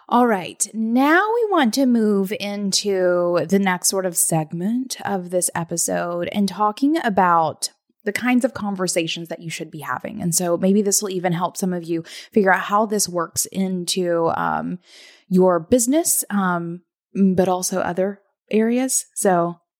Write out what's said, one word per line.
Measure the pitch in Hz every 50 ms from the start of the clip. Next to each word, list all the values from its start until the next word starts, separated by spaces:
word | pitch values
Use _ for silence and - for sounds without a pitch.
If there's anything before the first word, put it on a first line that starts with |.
| _ -
All | - 240 247
right, | 240 214 185 165 - - - - -
now | - 220 220 226 233 254 269 294 320 359 403 427 440
we | 480 453 415
want | 381 330 269 220 214
to | 269 277
move | 254 240 233 220 214 208 196 196 185 214 -
into | 196 202 202 202 202 196 185 - - 208 196 185 185 180 175 175 175 175 175 170 143 160
the | 190 196
next | 202 190 180 180 - -
sort | 208 196 185
of | 185 170
segment | - - - 170 160 156 151 170 170 175 208 233 254 262 247 - - -
of | - 202 185 180 175
this | 185 180 175 - -
episode | 175 170 - 175 170 - - 185 175 175 175 175 175 175 -
and | - 202 202 190
talking | 180 190 208 208 208 - 277 285 311 330 -
about | 240 190 196 185 175 170 165 160 151 - - - - _ _ _ _ _ _ -
the | 202
kinds | 196 - 220 247 254 247
of | 240 262 -
conversations | - 208 202 196 185 185 175 - 180 165 160 - 165 170 165
that | 165 -
you | 175 160
should | - - 165 156
be | - 156
having. | - - 127 - - - - -
And | - 170 165
so | - 180 175 175
maybe | 175 185 190 196 208
this | 202 202 196 -
will | 214 190
even | 190 180 170 185 170
help | 170 180 170 - -
some | 202 185 180
of | 175 165
you | 160 170 165 165 - - - - -
figure | - 226 190 190 180
out | 185
how | - - 202 208 226
this | 202 214 202 -
works | 180 175 175 165 165 - - -
into, | - - 190 190 185 185 180 175 - - 185 180 175 170 170 165 165 -
um, | - 85 165 156 78 78 - 180 180 _ _ - - - - - _ _ -
your | 185 185 185 185 175 170
business, | 165 - 247 262 233 240 277 320 349 - - - - -
um, | 202 202 190 180 180 170 170 170 170 175 _ _ _ _ _ _ -
but | 185 196 190 185 175 180 185
also | 180 180 185 - 190 180
other | - - 175 185 185 202 202 - _ _ _ _ _ -
areas. | - 214 220 226 240 247 262 262 - - - _ -
So | - - 196 185 175 170 170 170 _ _ _ _